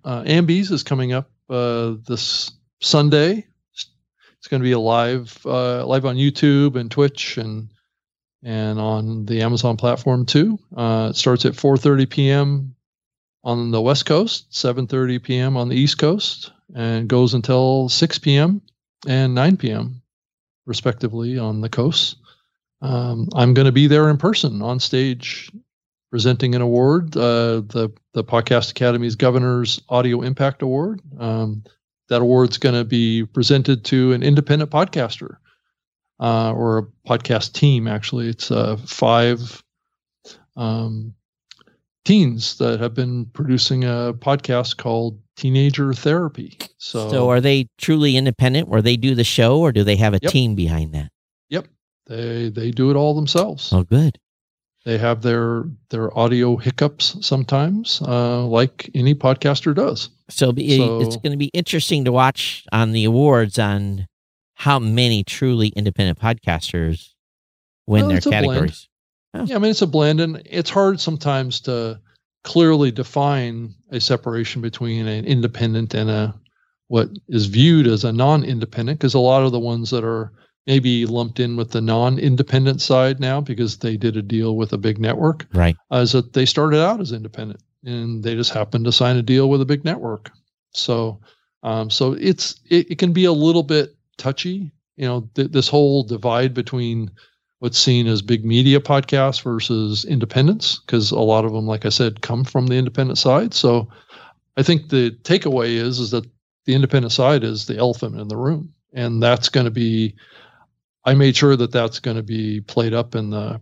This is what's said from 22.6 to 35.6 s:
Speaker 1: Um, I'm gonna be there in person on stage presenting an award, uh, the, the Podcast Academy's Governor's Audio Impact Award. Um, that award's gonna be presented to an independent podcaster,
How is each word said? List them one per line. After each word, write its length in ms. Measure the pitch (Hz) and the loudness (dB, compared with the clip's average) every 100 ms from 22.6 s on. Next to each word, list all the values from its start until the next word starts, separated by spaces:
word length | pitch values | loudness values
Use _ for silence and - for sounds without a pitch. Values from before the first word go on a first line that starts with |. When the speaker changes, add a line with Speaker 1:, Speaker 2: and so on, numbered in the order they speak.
| _ - | _ -10
Speaker 1:
Um, 480 | 135 123 120 117 165 | -6 -4 -4 -4 -4
I'm 180 | 135 123 | 2 4
gonna 200 | 127 135 | 6 4
be 160 | 127 147 | 6 4
there 200 | 151 151 | 6 4
in 80 | 147 | 2
person 460 | 185 214 143 104 | 0 0 -2 -4
on 180 | 113 127 | -4 -4
stage 680 | - 127 135 123 - - - 208 _ _ _ _ - | -2 -2 -2 -4 -10 -14 -16 -20 _ _ _ _ -8
presenting 440 | 117 120 123 127 | 0 0 2 0
an 80 | 123 | 0
award, 520 | 120 120 135 170 160 139 | 2 4 4 2 0 0
uh, 420 | 120 117 117 113 | 0 2 0 -2
the, 320 | 107 120 110 - _ | -4 -4 -4 -6 _
the 100 | 117 | -6
Podcast 460 | 107 117 113 120 - | 0 0 2 2 0
Academy's 440 | - 123 120 120 110 | -2 0 0 -2 0
Governor's 680 | 131 127 127 123 113 - - | 2 2 2 0 -2 -6 -2
Audio 320 | 123 127 120 | 0 0 0
Impact 400 | 123 135 139 - | -2 -2 -2 -2
Award. 380 | 131 135 185 202 151 139 | -4 -2 -4 -8 -14 -10
Um, 440 | 113 113 110 107 - _ _ _ - | -6 -4 -4 -8 -14 _ _ _ -2
that 140 | 120 | 0
award's 340 | 120 127 123 - | 4 4 4 2
gonna 260 | 135 120 | 0 0
be 400 | 113 120 113 113 110 | 0 0 0 0 -2
presented 580 | - 113 139 135 123 | -2 2 2 2 0
to 280 | - 131 127 | 0 2 2
an 120 | 127 | 2
independent 480 | 135 147 147 151 151 | 2 2 2 0 0
podcaster, 640 | 151 185 156 113 - - - _ _ | 0 0 -2 -6 -8 -16 -18 _ _